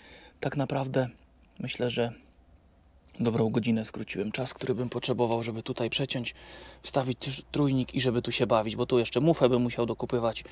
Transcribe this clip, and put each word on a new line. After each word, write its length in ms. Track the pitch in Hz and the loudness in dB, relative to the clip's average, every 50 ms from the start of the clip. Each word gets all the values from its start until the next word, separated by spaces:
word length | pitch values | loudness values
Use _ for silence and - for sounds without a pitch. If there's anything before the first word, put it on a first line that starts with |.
| - - - - - - - _ | -20 -20 -20 -20 -20 -20 -8 _
tak 180 | - 139 - 143 | -4 -2 0 -2
naprawdę 520 | 135 - 143 139 135 135 131 139 127 117 - - - _ _ _ - - _ - | -2 0 -2 -2 -2 0 0 0 0 0 -4 -12 -20 _ _ _ -20 -20 _ -10
myślę, 300 | 127 123 - - 123 123 | -8 -6 -4 -2 -2 -2
że 220 | 107 120 117 120 120 - - - _ - - _ - - _ _ _ _ _ _ - - - - - - | 0 0 -2 -2 -4 -8 -18 -20 _ -20 -20 _ -20 -20 _ _ _ _ _ _ -20 -20 -20 -14 -6 -2
dobrą 300 | 120 117 110 117 113 110 | 0 0 2 2 2 2
godzinę 360 | 92 120 107 117 113 110 110 | 2 0 2 2 2 0 0
skróciłem 460 | - - - 110 - - - 101 107 | -2 -6 -6 -8 -6 -4 -4 -4 -4
czas, 220 | - - 151 - - | -4 -2 0 0 0
który 220 | - - 139 120 | 0 -2 -2 -2
bym 140 | 104 123 120 | -2 -4 -4
potrzebował, 540 | - 123 - - 127 104 120 113 117 117 113 | -4 -4 -2 0 0 2 2 2 2 0 -2
żeby 200 | 117 110 113 - | -2 -6 -6 -6
tutaj 260 | - 127 - 120 113 | -6 -4 -2 -2 0
przeciąć, 460 | - - 139 - - 131 117 - - - - - - - - - - - | 0 0 -2 -2 -2 -4 -4 -6 -8 -12 -14 -18 -18 -18 -18 -18 -16 -8
wstawić 380 | - - - 147 123 131 123 - | -4 -2 0 2 2 0 -2 -4
tr-, 240 | - 147 135 - - - | -4 -6 -6 -6 -6 -4
trójnik 440 | - 139 147 139 135 131 123 - - | 0 2 2 4 2 2 0 0 0
i 60 | 139 | 0
żeby 200 | 123 127 113 123 | 2 2 2 0
tu 100 | 120 120 | 0 0
się 160 | - - 127 104 | 0 0 2 4
bawić, 280 | 120 110 107 113 107 | 4 2 2 0 -2
bo 100 | 107 123 | -2 0
tu 140 | - 131 123 | 2 4 2
jeszcze 200 | 113 - - 123 | 2 2 2 2
mufę 300 | 143 170 160 - 139 120 | 4 4 4 6 6 6
bym 120 | 127 120 | 6 4
musiał 240 | 123 120 - - 120 | 2 2 0 0 -2
dokupywać 580 | 117 113 - - - 131 120 113 117 110 - - - | -2 -2 -4 -4 -2 0 0 0 0 -2 -4 -8 -12